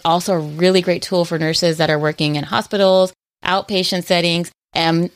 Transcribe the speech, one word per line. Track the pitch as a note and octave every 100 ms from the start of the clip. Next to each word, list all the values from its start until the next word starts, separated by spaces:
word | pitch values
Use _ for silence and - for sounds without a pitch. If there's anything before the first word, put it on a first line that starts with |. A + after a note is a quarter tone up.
| E3
also | F3 G3+
a | F3
really | D3+ D3+ F3+ F#3
great | F3+ E3+
tool | - F3+ E3+
for | D#3+
nurses | D#3+ D#3 E3+ D#3+
that | C3+
are | D3+
working | D3+ D3+ D3+ D3
in | D3+
hospitals, | A3 - G3+ F#3+ F#3 F#3 - _ _
outpatient | F3+ F#3+ - F#3+ F#3 F#3 F3
settings, | F3 E3+ E3+ E3+ - _
and | - E3 E3 F3